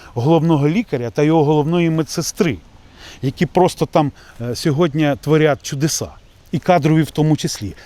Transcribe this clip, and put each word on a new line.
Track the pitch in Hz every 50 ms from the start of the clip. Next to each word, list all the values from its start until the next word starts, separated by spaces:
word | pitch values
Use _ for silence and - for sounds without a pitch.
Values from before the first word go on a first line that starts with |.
| - - -
головного | 120 117 151 165 165 151 165 165 143 143
лікаря | 151 165 - 226 - - 123 120 117
та | - - 147
його | 151 160 165 147
головної | 147 156 151 147 156 175 175 170 165
медсестри, | 160 160 156 - - - - - - - 208 165 107 - - - - - - - - - - - - -
які | - 139 - - 180
просто | - - - 185 165 - - 160
там, | - - 170 151 139 - - - - - -
е, | 117 123 120
сьогодні | - - 165 135 143 180 160 131 156 156 143 139 -
творять | - 143 156 156 156 151 139 - -
чудеса, | - 147 135 147 151 - - 107 87 - - - - _ _ - -
і | - 151
кадрові | - - 180 170 135 160 160 160 151
в | -
тому | - - 151 156 151
числі. | - - - - - 110 95 80 - -